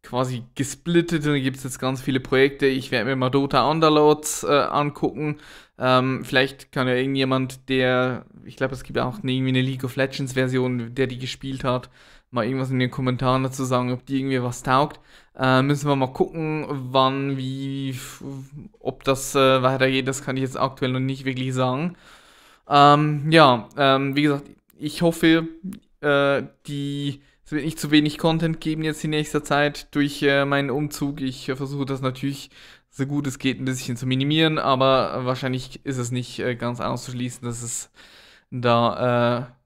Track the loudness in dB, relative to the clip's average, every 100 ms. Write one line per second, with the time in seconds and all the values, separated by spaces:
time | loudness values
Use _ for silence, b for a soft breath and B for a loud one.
0 | -6 -4 -4 -4 -10 -6 -6 -6 0 0
1 | 2 -2 0 0 -2 -4 -10 -6 -4 -4
2 | -2 -4 0 4 4 4 0 0 -2 -2
3 | -2 0 2 2 2 2 2 4 4 6
4 | 6 4 0 -6 0 2 2 0 -2 -2
5 | -4 -2 -6 -6 B B B -4 2 2
6 | 2 -4 0 2 2 -2 -10 -4 0 0
7 | 0 0 0 0 -2 -8 -2 0 2 2
8 | 0 -4 -10 -20 -20 -6 -4 -4 -6 -4
9 | -4 -4 -4 0 2 2 0 -2 -6 -2
10 | -2 -2 -4 -2 0 0 0 -2 -6 -2
11 | -2 -2 -10 -10 -10 -6 -2 -2 -4 b
12 | b b b -2 -2 -2 -2 0 0 0
13 | -2 0 0 0 0 -4 -2 0 0 -6
14 | -4 -4 0 -2 -2 -6 0 2 2 -4
15 | b b b -2 2 4 4 0 2 0
16 | 0 0 -2 -2 -4 -4 -6 -8 -2 2
17 | 2 2 -4 -4 -6 -6 -6 -6 -6 -8
18 | -12 -14 -14 -14 -16 -18 -20 _ -10 -6
19 | -2 -2 0 4 6 6 2 2 2 2
20 | -2 -4 -6 -4 -4 -2 -4 -2 -2 0
21 | -2 -4 -6 -4 -4 0 0 0 -4 -8
22 | B B B B B B _ 8 8 8
23 | 4 0 4 8 8 6 0 0 2 4
24 | 2 2 2 0 -4 -20 _ _ -8 0
25 | 0 4 4 4 2 -10 -14 -14 _ _
26 | 2 2 4 0 -4 _ -10 -8 -6 -4
27 | -4 -6 b b _ -6 -4 -6 2 4
28 | 4 0 0 2 0 -2 -4 -4 -4 -4
29 | -2 -2 -2 -4 0 0 0 -2 -6 -2
30 | 0 2 2 2 2 0 0 -2 -4 -4
31 | -6 -4 -6 -6 -8 -6 -6 -6 -4 -2
32 | -4 -4 -6 -6 -12 B B B B -8
33 | -4 -2 -4 -2 -2 -2 -4 -6 -6 -6
34 | -2 0 2 2 2 2 2 4 4 4
35 | 2 -2 -4 -4 -4 -6 -8 -12 -8 -4
36 | -4 -4 -6 -6 -4 -4 -6 -4 -6 -6
37 | -8 -8 -8 -8 -8 -8 -8 -10 -12 B
38 | B B B B B -2 2 4 4 2
39 | 0 2 2 0 -4 -16